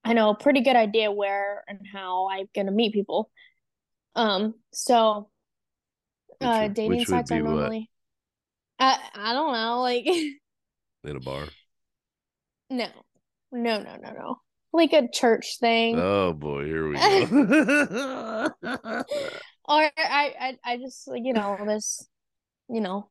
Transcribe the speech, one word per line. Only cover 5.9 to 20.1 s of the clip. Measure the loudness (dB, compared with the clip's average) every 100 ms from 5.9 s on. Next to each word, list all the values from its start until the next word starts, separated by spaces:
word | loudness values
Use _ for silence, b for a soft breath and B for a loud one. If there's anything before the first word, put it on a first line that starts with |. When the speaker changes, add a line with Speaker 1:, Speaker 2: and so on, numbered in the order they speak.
| _ _ _ _ -4
Speaker 2:
Which | 0
Speaker 1:
uh, | 2
Speaker 2:
would, | 0
Speaker 1:
dating | 0
Speaker 2:
which | 0 0 2
would |
Speaker 1:
sites | 0 0
are | -2
Speaker 2:
be |
what? |
Speaker 1:
normally, | 0 0 -2 -4 -10 _ _ _ _ _ _ _ _ 2
I, | 2 2 -4 -8
I | -4
don't | -2 -2
know, | -2 -2 -2
like | 0 0 0
<laughs> | 0 -2 -8 _ _ _ _ _ _ -12
Speaker 2:
In | -10
a |
bar? | -8 -8 -10 -16 _ _ _ _ _ _ _ _ _ _ _
Speaker 1:
No. | -6 -6 -10 _ _ _ _ _
No, | -6 -2 -4
no, | -6 -16
no, | -16
no. | -14 -10 -10 _ _ _
Like | 2 4
a | 4 2
church | 0 2 2 -2 -2
thing. | 2 2 2 2
Speaker 2:
Oh, | 2 4 2
boy, | 0 -4 -4 -4
here | -2 -2
we | 2
go. | 4 4 4 4 4 4 4 2 0 -4 -8 -10 -8 -6 -6 -6
Speaker 1:
<laughs> |
Speaker 2:
<laughs> | -10 -10 -8 -10 -6 -6 -6 B B B 0
Speaker 1:
Or | 2 2 0
I, |
I, | -2